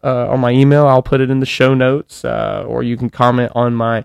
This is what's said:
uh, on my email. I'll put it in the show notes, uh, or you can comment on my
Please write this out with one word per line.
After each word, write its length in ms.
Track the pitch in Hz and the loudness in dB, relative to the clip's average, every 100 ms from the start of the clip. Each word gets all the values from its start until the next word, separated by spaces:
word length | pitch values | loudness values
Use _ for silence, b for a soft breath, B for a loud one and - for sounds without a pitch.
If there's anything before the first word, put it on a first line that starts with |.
uh, 260 | 143 127 120 | -4 -4 -2
on 100 | 131 | 0
my 100 | 120 | 2
email. 380 | 123 139 143 147 | 4 4 4 4
I'll 160 | 131 | 2
put 180 | - 139 | 2 -2
it 80 | 131 | 0
in 120 | 135 | -2
the 40 | 131 | -4
show 300 | - 131 131 | 0 2 2
notes, 500 | 127 139 - - 120 | 0 -2 -6 -12 -8
uh, 400 | 113 107 101 98 | -4 -4 -6 -6
or 140 | 120 | -6
you 160 | 120 120 | -4 -4
can 140 | 123 | -6
comment 400 | - 123 123 120 | 0 2 2 -2
on 220 | 120 120 117 | -2 -2 0
my 280 | 113 113 | -2 -4